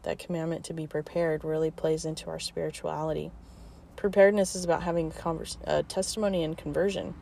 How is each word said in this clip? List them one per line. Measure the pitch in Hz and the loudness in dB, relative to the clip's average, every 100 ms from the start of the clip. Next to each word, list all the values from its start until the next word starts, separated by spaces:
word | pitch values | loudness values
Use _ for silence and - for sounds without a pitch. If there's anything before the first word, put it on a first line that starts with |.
that | - 170 | -4 -6
commandment | - 175 160 165 - | -4 -4 -2 -4 -6
to | |
be | 165 156 | -8 -4
prepared | 151 151 170 165 156 | -4 -2 -2 0 0
really | 156 156 160 | 0 0 0
plays | 160 160 160 | 0 0 0
into | 160 156 - | -2 -6 -8
our | 165 | -8
spirituality. | - - 156 - - 151 160 151 156 - - - - - - - | -6 -4 -6 -4 -6 -2 -2 -2 -4 -12 -20 -20 -20 -20 -18 -2
Preparedness | 202 202 196 208 185 | 2 8 8 8 2
is | 185 | 0
about | 175 160 | 0 2
having | 175 170 160 | 2 0 0
a | |
convers-, | - 170 165 - - | -2 -4 -4 -6 -8
a | - 151 | 0 0
testimony | 160 - 190 - 208 185 | 2 -2 -2 0 0 2
and | 156 165 | 0 -4
conversion. | 151 143 190 190 - 170 | -2 2 2 0 -6 -10